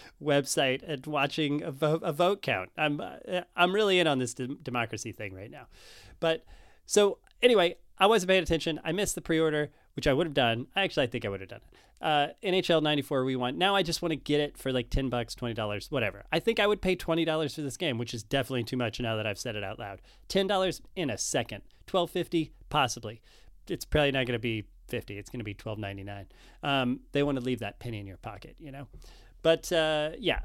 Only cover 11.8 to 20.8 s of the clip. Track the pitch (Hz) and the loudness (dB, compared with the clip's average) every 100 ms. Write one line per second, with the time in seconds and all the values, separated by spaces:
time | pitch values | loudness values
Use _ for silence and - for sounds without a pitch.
11.8 | _ - 156 147 147 - 202 185 180 160 | _ -6 0 2 2 -2 0 0 4 4
12.8 | 151 147 131 135 131 127 123 151 190 196 | 4 0 0 0 0 0 -2 0 2 2
13.8 | 170 - 170 147 - 147 147 - 135 127 | 0 -2 -2 -4 0 0 0 -4 -2 -2
14.8 | 117 135 131 120 113 - 120 113 107 104 | 0 -2 0 -2 -4 -6 -4 -2 -2 -4
15.8 | - 139 104 98 - - - 226 208 208 | -4 -2 -2 -4 -4 -2 0 2 2 2
16.8 | 190 175 - 165 160 156 147 - 143 - | 0 0 0 0 2 0 -2 -4 -8 -4
17.8 | 165 117 123 117 - 139 127 127 110 127 | -2 -2 -4 -8 -2 -2 0 -2 -2 -2
18.8 | 113 113 117 110 107 101 123 104 98 110 | -2 -2 -2 -2 -4 -4 -6 -6 -6 -8
19.8 | 104 95 - - - 196 196 190 190 - | -10 -12 -18 -20 -2 0 2 2 0 -2